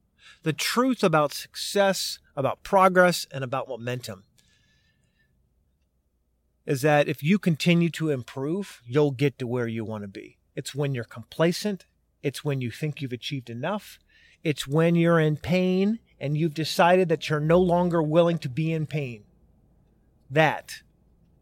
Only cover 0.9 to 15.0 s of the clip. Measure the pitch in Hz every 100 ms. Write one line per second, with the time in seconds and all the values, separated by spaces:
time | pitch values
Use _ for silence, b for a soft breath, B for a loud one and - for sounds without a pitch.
0.9 | 240 196 160 147 - - - - 202 196
1.9 | 185 - - _ - 131 - - 196 190
2.9 | 180 180 170 - 139 131 131 120 117 117
3.9 | 123 113 95 _ _ _ _ _ _ _
4.9 | _ _ _ _ _ _ _ _ _ _
5.9 | _ _ _ _ _ _ _ - 139 147
6.9 | 147 147 147 143 202 - 151 175 170 170
7.9 | - 156 135 117 - 139 185 190 - 117
8.9 | 131 147 123 143 - 120 123 117 113 107
9.9 | 110 101 101 101 _ _ - - 135 143
10.9 | 127 113 - 110 - 170 170 208 190 _
11.9 | _ _ _ 147 - 151 135 123 - 156
12.9 | 143 135 120 - 139 120 117 151 202 -
13.9 | - _ b b b 165 139 135 151 170
14.9 | 170